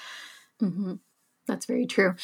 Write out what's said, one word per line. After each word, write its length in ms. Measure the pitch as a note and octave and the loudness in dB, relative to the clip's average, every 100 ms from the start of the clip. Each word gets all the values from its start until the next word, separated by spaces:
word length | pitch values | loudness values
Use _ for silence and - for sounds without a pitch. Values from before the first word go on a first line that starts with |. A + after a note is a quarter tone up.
| - - - - - - | -14 -14 -16 -18 -10 0
Mm-hmm. 320 | G3 F3 F#3 - _ _ _ _ - | 0 0 -2 -4 _ _ _ _ -4
That's 200 | - - | -4 0
very 200 | B3 B3 | 0 2
true. 280 | - F#3 F3+ | 4 4 2